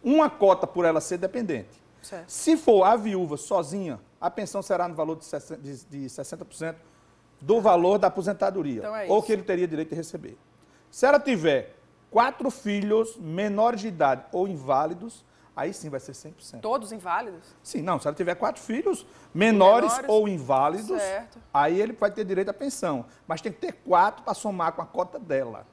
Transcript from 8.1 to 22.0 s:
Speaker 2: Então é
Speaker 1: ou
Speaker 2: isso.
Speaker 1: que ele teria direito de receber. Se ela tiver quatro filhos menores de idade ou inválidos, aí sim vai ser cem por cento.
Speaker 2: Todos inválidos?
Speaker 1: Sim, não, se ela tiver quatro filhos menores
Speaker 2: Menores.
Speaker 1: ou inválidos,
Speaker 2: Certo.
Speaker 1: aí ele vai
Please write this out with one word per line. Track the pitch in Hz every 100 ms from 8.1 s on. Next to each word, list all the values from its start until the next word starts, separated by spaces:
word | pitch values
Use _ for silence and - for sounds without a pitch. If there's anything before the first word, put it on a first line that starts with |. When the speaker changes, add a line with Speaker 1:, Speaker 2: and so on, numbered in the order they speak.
| - 180 190 196 190 147 117
Speaker 2:
Então | 208
é | 214 196
Speaker 1:
ou | 208
Speaker 2:
isso. | 220
Speaker 1:
que |
ele | 208
teria | 185 175 175
direito | 156 160
de | 156
receber. | 160 165 - - _ _ _ _ _
Se | - 254
ela | 294
tiver | 285 214 160 135 - - _ _ _
quatro | 220 247 - 247
filhos | - 208 202 208 220 220 -
menores | 160 170 208 202 233 233
de | 220
idade | 165 143 127 -
ou | 175 196
inválidos, | 165 127 135 160 175 226 - _ _ _ -
aí | 151
sim | 196 156
vai | 135
ser | -
cem | 131 156
por | -
cento. | - 120
Speaker 2:
Todos | 214 254 208
inválidos? | 220 180 180 233 170 - _
Speaker 1:
Sim, | - -
não, | 165 170
se | 147
ela | 151
tiver | 170
quatro | 175 - -
filhos | - 233 392 359 - - -
menores | 160 220 214 190 226 320
Speaker 2:
Menores. | 247 233
Speaker 1:
ou | 214 208
inválidos, | 175 127 139 143 185 214 185
Speaker 2:
Certo. | 190 196 233 233 -
Speaker 1:
aí | 139 147 180
ele | 220
vai | 226